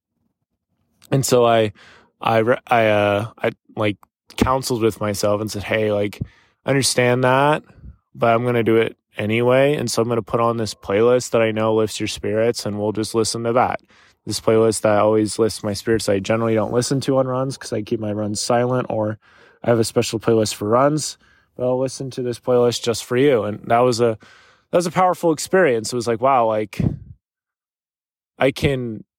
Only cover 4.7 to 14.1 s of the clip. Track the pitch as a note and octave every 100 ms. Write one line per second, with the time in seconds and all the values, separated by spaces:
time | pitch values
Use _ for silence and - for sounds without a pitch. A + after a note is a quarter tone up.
4.7 | A#2+ A2 - G#2 G2+ G#2 G#2 G#2+ G#2 -
5.7 | A2 G#2+ G#2 G#2 - - _ _ _ -
6.7 | C#3 B2 - B2 B2 B2+ C3 C#3+ D#3 -
7.7 | - - - _ - A#2+ A#2 B2 A#2+ A2+
8.7 | A2+ A2+ - _ - G#2+ A2+ A#2+ C3 C#3
9.7 | D3+ A#2+ - A#2 A#2 - A#2 A#2 A#2 G#2+
10.7 | - - G2+ A#2 B2+ - A#2+ A2 A2 A2
11.7 | A2 A2 - G#2+ - G#2 G#2+ A#2 A#2+ G#2+
12.7 | G2+ G#2 G#2 G#2+ A2+ G#2+ A2+ A#2 A#2+ G2+
13.7 | - _ _ _